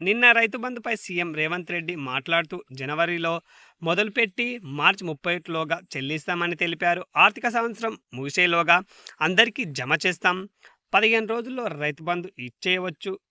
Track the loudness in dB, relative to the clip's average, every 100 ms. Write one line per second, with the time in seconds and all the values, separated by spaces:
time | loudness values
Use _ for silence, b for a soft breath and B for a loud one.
0 | 0 4 6 6 2 -2 -8 -8 -6 -6
1 | -6 -4 -4 -2 -2 -4 -4 -6 -6 -6
2 | -4 -6 0 0 0 -6 -12 -10 -4 0
3 | 0 0 -2 -4 -6 b b b -2 0
4 | 0 0 0 0 -4 -6 -8 2 4 4
5 | -2 -4 -2 -4 -2 -4 -2 -4 -4 -6
6 | -4 -4 -2 -2 -2 -2 -4 0 0 0
7 | 0 6 6 6 -2 0 -2 -4 -6 -6
8 | _ -8 -4 2 2 4 4 4 2 B
9 | B B 2 4 2 0 -6 -6 0 0
10 | 0 0 0 0 -4 _ b b _ 2
11 | 4 2 0 -4 -6 -6 -6 -4 -4 -4
12 | -2 -4 -4 -10 -14 -6 0 0 -2 -6
13 | -8 -8 _